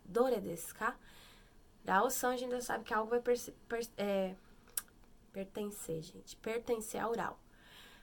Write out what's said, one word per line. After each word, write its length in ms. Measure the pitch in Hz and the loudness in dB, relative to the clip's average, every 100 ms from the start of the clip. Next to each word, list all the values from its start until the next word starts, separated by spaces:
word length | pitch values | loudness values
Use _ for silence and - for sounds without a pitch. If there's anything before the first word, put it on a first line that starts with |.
| - | -2
dore 340 | 233 262 226 | 4 4 4
desu 340 | 190 170 - - | 0 -6 -8 -2
ka?" 220 | 220 - - - - - - - - - - | -2 -4 -14 -20 -20 -20 -20 -20 -20 -10 4
Rao-san, 480 | 190 247 - 247 | 6 6 4 2
a 40 | 254 | 2
gente 140 | 254 | 0
já 100 | 247 | -2
sabe 240 | 240 233 220 | -2 -4 0
que 80 | |
algo 160 | 220 220 | 0 2
vai 100 | 240 | 2
perce-, 320 | 240 240 - - - | 4 2 0 -12 -6
per-, 240 | 233 233 - | -4 -4 -2
é, 380 | 202 196 190 190 - - - - - - - - - | 0 2 0 -4 -16 -20 -6 -6 -6 -20 -20 -20 -14
pertencer, 680 | 196 196 - 208 208 - 160 | -10 -8 -6 -8 -6 -6 -6
gente. 360 | 170 190 - - | -6 -14 -16 -10
Pertencer 640 | 220 226 233 226 220 202 | -4 -4 0 -2 -2 -2
ao 120 | 214 | -2
Rao. 240 | 233 - - - - - - - - | 0 -2 -6 -18 -20 -20 -20 -20 -20